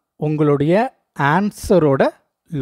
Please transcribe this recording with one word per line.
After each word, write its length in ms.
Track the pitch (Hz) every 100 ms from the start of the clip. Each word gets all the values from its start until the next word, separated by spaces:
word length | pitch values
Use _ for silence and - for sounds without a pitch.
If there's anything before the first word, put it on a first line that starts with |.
| _ - 151
உங்களுடைய 480 | 151 151 143 147 190 262 - _ - 143
ஆன்சரோட 720 | 170 208 - - 185 151 135 269 - _ _ _ 147